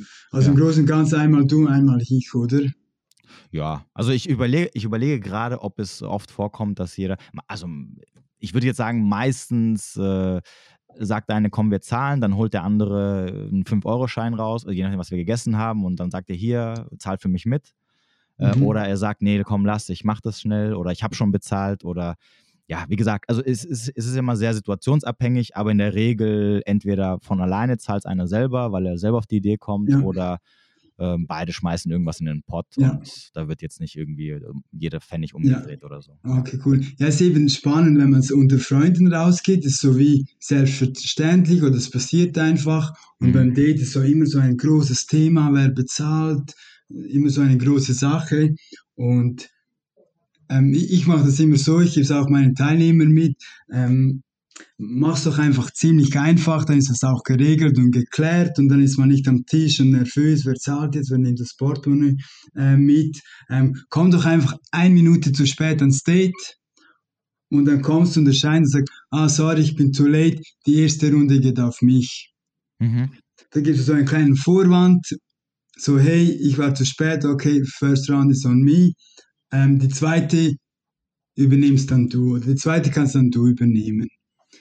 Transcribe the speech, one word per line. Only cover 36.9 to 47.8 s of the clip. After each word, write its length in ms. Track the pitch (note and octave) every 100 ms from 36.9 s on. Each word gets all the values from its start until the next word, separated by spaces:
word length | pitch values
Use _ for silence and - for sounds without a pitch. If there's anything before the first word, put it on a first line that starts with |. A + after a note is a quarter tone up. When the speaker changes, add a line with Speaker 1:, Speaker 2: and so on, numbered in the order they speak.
| -
Speaker 1:
Ja, 80 | D3
ist 140 | D3
eben 280 | F3+ D3+ D3
spannend, 500 | - C#3+ D3+ E3 D3
wenn 100 | C#3
man 120 | C3+
so 140 | C3 C#3
unter 220 | C3+ C3
Freunden 540 | - C#3 D#3+ E3 F3+
rausgeht, 520 | E3 E3+ F3 - F#3+ D3
ist 140 | C3+
so 160 | C#3 B2+
wie 280 | C#3+ C#3+ - _
selbstverständlich 1200 | - C#3+ C3+ - B2+ - - - D#3 F3+ D#3+ E3+
oder 120 | D3 B2
es 140 | -
passiert 460 | B2 - E3+ F3 E3
einfach. 560 | D#3+ D#3 D3+ D#3 D3+ - _ -
Und 100 | B2
Speaker 2:
Mhm. 20 |
Speaker 1:
beim 220 | B2+ B2+
Date 260 | B2+ D3 D3
ist 120 | B2+
so 80 | C#3+
immer 240 | C3+ D#3 D3
so 140 | C#3
ein 180 | C3 B2
großes 480 | D3+ D#3 C3+ B2 -
Thema, 460 | D#3 D#3+ D#3+ D3+
wer 160 | C#3 C3+
bezahlt, 840 | C3+ B2+ - D3+ D#3 D#3+ D3 C#3 - - _ _
immer 400 | - B2 C#3 C#3+
so 120 | C3+
eine 160 | C#3 B2+
große 360 | C3 C#3